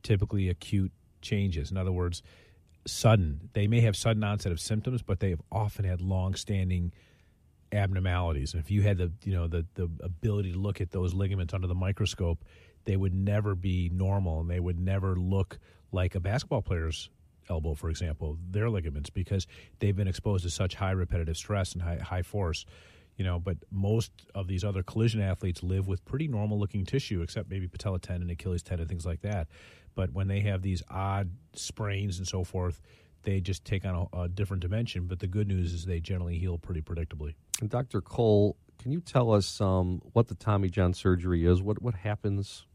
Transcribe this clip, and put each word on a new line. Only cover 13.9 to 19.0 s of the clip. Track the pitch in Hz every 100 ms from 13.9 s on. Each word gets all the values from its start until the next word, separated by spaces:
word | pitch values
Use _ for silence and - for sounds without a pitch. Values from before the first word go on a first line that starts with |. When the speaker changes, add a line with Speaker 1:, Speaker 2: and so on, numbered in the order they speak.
Speaker 1:
normal, | 90 95 101 92 80
and | 82
they | 90
would | 87 87
never | 92 98 95 90
look | 90 98 95 - - - _
like | 92 90 95
a |
basketball | 87 120 - 127
player's | - 87 80 80 - _ - _ -
elbow, | 82 80
for | 73 82
example, | 80 85 76 78 78 90
their | 101 117
ligaments, | 101 80 71